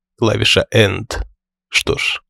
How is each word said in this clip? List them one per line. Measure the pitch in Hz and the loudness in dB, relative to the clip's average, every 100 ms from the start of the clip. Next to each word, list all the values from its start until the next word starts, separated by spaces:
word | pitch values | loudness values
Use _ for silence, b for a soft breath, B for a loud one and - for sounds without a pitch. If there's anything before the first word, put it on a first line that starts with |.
| _ _ | _ _
Клавиша | 156 110 107 - - | 0 2 2 2 2
End. | 113 104 95 110 - - _ _ _ _ | 2 2 0 -8 -10 -10 _ _ _ _
Что | - - - | -4 -2 -4
ж, | - - - | -4 -6 -12